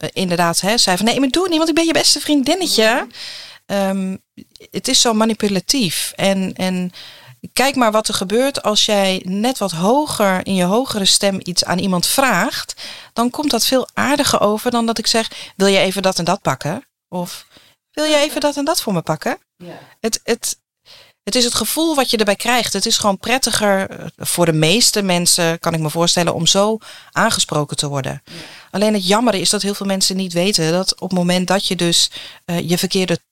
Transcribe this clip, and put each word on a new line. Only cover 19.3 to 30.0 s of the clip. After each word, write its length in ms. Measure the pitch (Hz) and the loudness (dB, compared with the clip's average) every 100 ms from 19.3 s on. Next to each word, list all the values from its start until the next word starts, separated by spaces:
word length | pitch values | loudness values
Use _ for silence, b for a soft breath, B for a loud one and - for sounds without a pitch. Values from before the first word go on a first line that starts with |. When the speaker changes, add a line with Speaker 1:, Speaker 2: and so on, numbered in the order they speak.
| 359 _ - | -6 _ -20
Speaker 2:
Ja. 220 | 175 156 B B | -18 -18 B B
Speaker 1:
Het, 200 | 226 - | -4 -4
het, 340 | - 226 - - _ _ B B B B | -2 -4 -4 -10 _ _ B B B B
het 120 | - 254 | -4 0
is 80 | |
het 100 | 240 | 0
gevoel 400 | - 214 - 330 | 0 -2 0 0
wat 160 | 302 - | 0 0
je 60 | 220 | 0
erbij 200 | 208 196 | 0 0
krijgt. 360 | 233 247 - | 0 0 0
Het 140 | 196 226 | -2 -2
is 120 | - | 0
gewoon 200 | 208 190 | 0 -2
prettiger, 720 | - 262 - - 208 190 190 | 0 -2 0 0 2 2 -2
eh, 160 | - - - | -8 -14 -10
voor 300 | 139 - 170 | -4 0 2
de 60 | |
meeste 500 | 156 156 214 - 214 | 4 4 4 2 2
mensen, 560 | 196 175 175 - 165 165 | 0 2 2 2 2 0
kan 160 | 170 | -2
ik 60 | 165 | -2
me 100 | 156 | -2
voorstellen, 440 | 165 170 - 170 | 0 0 2 0
om 120 | - 160 | 0 2
zo 320 | 196 208 220 B B B | 2 2 0 B B B
aangesproken 640 | - 220 214 - 156 143 - | 0 0 0 -2 -2 -2 -4
te 120 | 147 | -4
worden. 340 | 139 139 143 | -4 -6 -8
Speaker 2:
Ja. 80 | - 165 B B B | -12 -18 B B B
Speaker 1:
Alleen 240 | 185 214 | -2 0
het 120 | 208 180 | 0 2
jammere 340 | 320 247 196 | 2 2 2
is 100 | 170 | 0
dat 120 | 208 | 0
heel 120 | 196 | -2
veel 120 | 202 196 | -4 -4
mensen 300 | 190 | -2